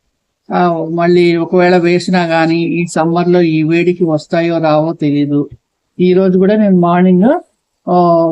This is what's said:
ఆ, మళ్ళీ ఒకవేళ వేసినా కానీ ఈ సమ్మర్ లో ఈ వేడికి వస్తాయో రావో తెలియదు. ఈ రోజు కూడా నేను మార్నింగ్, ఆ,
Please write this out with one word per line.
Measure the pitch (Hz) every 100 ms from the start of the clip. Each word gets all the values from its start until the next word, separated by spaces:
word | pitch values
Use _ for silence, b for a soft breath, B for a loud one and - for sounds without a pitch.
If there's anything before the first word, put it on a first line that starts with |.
| _ _ _ _ -
ఆ, | 180 175 165 160
మళ్ళీ | 170 175 175 175 170
ఒకవేళ | 165 180 175 180
వేసినా | 170 175 175 180 165
కానీ | 165 160 170
ఈ | 170 165 175
సమ్మర్ | 170 165 175 175
లో | 175
ఈ | 170 160
వేడికి | 156 170 175 180 170
వస్తాయో | 151 - 170 170 165
రావో | 160 151 160
తెలియదు. | 160 147 143 147 143 143 - _ _ _ -
ఈ | 180
రోజు | 180 190 185
కూడా | 190 214
నేను | 208 180
మార్నింగ్, | 175 175 185 180 226 349 - _ _ _ -
ఆ, | 175 175 170 165